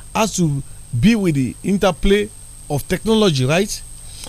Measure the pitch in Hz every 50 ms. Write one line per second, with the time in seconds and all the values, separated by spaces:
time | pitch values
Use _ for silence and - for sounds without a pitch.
0 | - - - 190 220 202 - - 175 156 143 139 - - - - - - - 117
1 | 120 208 233 220 196 180 151 139 131 110 - - - 185 196 190 202 190 180 -
2 | - 196 196 208 208 202 - - - - - - - - 147 135 - - 180 170
3 | - 208 226 220 214 196 151 131 127 127 156 180 208 208 - - - - - -
4 | - - - - -